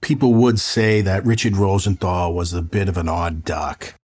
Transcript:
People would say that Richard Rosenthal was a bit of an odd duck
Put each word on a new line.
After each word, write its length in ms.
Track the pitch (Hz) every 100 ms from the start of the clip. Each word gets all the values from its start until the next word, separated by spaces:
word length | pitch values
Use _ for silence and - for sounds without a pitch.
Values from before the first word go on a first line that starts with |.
People 340 | - 147 131
would 260 | 113 120 117
say 400 | - - 110 107
that 240 | 98 95
Richard 320 | 120 113 117 98
Rosenthal 760 | 98 98 98 92 95 90 87
was 200 | 87 85
a 100 | 87
bit 260 | 82 104 98
of 80 | 85
an 120 | 82
odd 360 | 82 85 80
duck 500 | 80 80 73 - - -